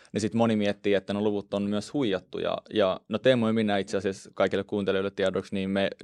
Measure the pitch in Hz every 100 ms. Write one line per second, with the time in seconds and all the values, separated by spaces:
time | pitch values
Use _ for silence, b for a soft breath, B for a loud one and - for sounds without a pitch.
0 | b 104 104 113 113 110 101 101 101 98
1 | 95 101 107 101 - 101 101 104 - 147
2 | 120 92 - 90 85 87 - 107 95 92
3 | - 107 131 127 113 113 107 101 95 98
4 | 101 98 - - 98 98 98 104 98 98
5 | 98 98 95 95 - 98 95 98 98 -